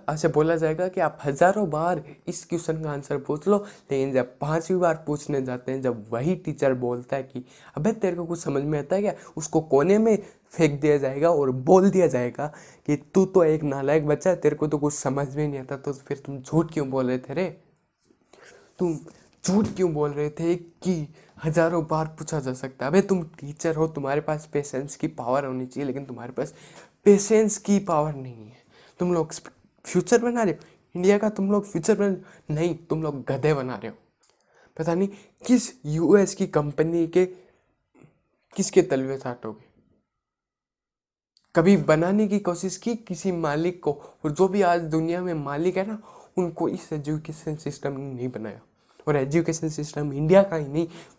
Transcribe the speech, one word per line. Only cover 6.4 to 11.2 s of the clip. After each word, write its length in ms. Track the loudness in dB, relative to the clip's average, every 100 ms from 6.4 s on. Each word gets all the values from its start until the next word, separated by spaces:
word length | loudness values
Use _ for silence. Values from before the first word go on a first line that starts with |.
| -4 -2 0
बोलता 420 | 0 -2 -4 -6 -8
है 60 |
कि 220 | -8 -12 -14 -18 -12 -4
"अबे 160 | -2
तेरे 240 | 0 -2 -2
को 100 | -6
कुछ 140 | -6
समझ 220 | -4 -2
में 160 | 0 -2
आता 180 | 0 0
है 60 |
क्या?", 120 | 0 -4 -10 -12
उसको 240 | -2 -2
कोने 380 | 4 4 6 6
में 240 | 4 2 0 -20 _
फेंक 300 | 0 2 2
दिया 180 | 2 2
जाएगा 320 | 2 2